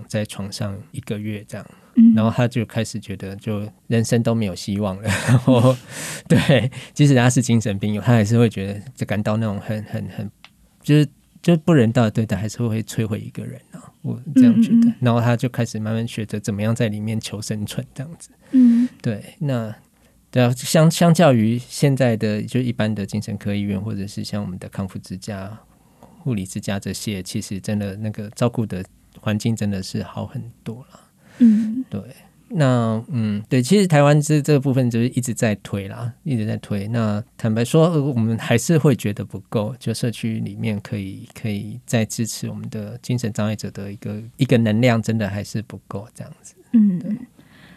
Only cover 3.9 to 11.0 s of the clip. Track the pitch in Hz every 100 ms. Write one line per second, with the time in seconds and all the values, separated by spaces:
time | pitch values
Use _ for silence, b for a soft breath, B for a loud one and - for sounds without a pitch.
3.9 | 117 110 120 117 113 104 87 - 101 104
4.9 | 95 107 92 - 123 123 123 123 127 B
5.9 | B B B B 165 160 135 127 B B
6.9 | B 147 131 123 131 120 117 110 98 104
7.9 | 104 95 117 101 117 117 98 98 101 113
8.9 | - - 107 104 107 113 101 - 107 104
9.9 | 113 101 - 104 - - _ _ _ -
10.9 | 151